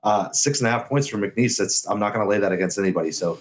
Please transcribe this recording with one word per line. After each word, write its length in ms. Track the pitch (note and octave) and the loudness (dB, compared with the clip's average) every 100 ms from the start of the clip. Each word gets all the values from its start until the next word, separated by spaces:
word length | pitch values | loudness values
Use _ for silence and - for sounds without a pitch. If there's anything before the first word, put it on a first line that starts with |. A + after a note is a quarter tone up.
uh, 260 | G#2 G#2 F#2+ | 0 0 0
six 280 | - C#3+ C#3+ | 0 0 0
and 80 | A#2 | 0
a 20 | |
half 180 | A#2 - | 0 0
points 180 | C#3+ C#3 | 0 0
for 120 | G#2+ | -2
McNeese, 400 | G2 - B2 - | -2 0 0 2
that's, 280 | F#2 - - | 0 -2 -2
I'm 120 | G#2 | -2
not 160 | G#2 | 0
gonna 120 | A2 G2+ | 0 2
lay 100 | G#2 | 2
that 120 | G2 | 2
against 280 | F#2 F#2 G2 | 2 0 0
anybody. 320 | F#2+ F2 D#2+ | 0 2 -2
So, 260 | D#2+ E2+ E2 | -2 -4 -4